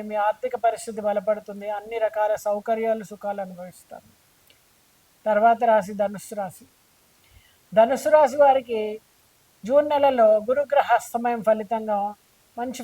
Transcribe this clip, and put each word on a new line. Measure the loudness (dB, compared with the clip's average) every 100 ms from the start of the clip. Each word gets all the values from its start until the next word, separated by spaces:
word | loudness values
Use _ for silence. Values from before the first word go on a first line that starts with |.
| -6
మీ | -2 -2
ఆర్థిక | -2 -6 -2
పరిస్థితి | -2 -2 -6 -6 -2
బలపడుతుంది, | -2 -2 -2 -6 -12 -8 -8
అన్ని | -8 -4 -2
రకాల | 0 -2 -2 -4
సౌకర్యాలు, | -4 -4 -2 -2 -4 -6
సుఖాలు | -12 -10 -8
అనుభవిస్తారు. | -10 -12 -18 -20 _ -20 _ _ _ _ _ _ _ _ _ _ _ _ -2
తర్వాత | 4 4 4 4
రాశి | 2 0 -4
ధనుస్సు | -4 -6 -12 -10
రాశి. | -10 -12 -20 _ _ _ _ _ _ _ _ _ _
ధనుస్సు | 2 4 2 2 4
రాశి | 4 6
వారికి | 4 4 0 -6 -6 -8 _ _ _ _ _ _ 0
జూన్ | 2 2
నెలలో | 2 2 4 4 4 2
గురుగ్రహ | -2 0 0 2 0
అస్తమయం | 0 -4 -4 -2 0
ఫలితంగా | 0 -2 -6 -4 -4 -4 -8 _ _ _ -10
మంచి | -10 -2